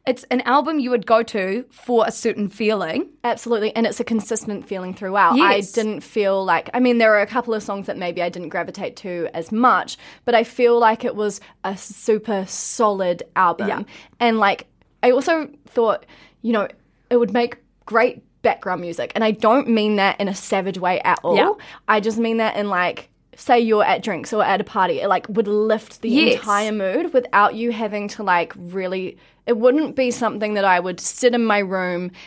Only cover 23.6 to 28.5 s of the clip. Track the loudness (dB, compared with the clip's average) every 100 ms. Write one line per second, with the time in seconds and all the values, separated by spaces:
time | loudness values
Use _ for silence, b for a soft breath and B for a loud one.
23.6 | 4 2 2 0 -2 -6 -4 -2 0 0
24.6 | -2 -2 0 0 0 0 0 -4 0 0
25.6 | 2 0 -4 -8 0 4 4 2 0 0
26.6 | 0 -2 -2 -2 0 0 2 4 2 2
27.6 | -4 -4 -4 -6 -8 -6 0 0 0